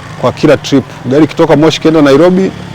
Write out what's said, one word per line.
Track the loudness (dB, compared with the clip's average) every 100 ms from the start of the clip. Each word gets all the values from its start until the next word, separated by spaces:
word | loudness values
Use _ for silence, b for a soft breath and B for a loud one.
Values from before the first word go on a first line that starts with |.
| -16 -6
kwa | -6
kila | -2 0 0
trip. | 0 -2 -2 B -4
Gari | 0
ikitoka | 0 0 0 2
Moshi | 2 0
kienda | 0 2
Nairobi | 4 4 4 2 -2 -6 -12